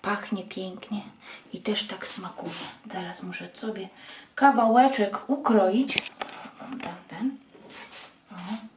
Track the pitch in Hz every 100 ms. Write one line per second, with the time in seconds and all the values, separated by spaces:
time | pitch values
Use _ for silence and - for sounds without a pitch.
0 | 196 208 - 196 185 - 190 180 - 208
1 | - - - - - 185 - 208 220 190
2 | - - 180 - 170 170 - - - 190
3 | 175 - 185 180 175 - 220 196 190 -
4 | - - - - 277 233 226 233 262 269
5 | 202 - - 277 - 214 185 214 269 -
6 | - - - - - - 240 269 - 175
7 | - - 254 277 _ - - - - -
8 | - - _ 185 180 220 220